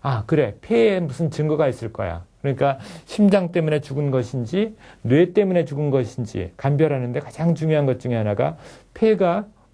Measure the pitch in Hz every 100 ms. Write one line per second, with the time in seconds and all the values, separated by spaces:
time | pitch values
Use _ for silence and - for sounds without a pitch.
0 | 139 117 - 151 117 - - 233 220 185
1 | 160 127 165 - 151 151 143 113 110 -
2 | 95 85 - _ 139 135 139 135 - -
3 | - - 202 202 175 175 156 151 - 139
4 | 143 131 123 131 113 180 220 214 - -
5 | 113 139 180 180 196 175 147 143 147 131
6 | 127 - 110 98 90 - 139 143 156 135
7 | 123 127 - - 165 156 160 151 139 127
8 | 127 120 107 101 143 160 - - _ -
9 | 220 214 180 185 202 _ _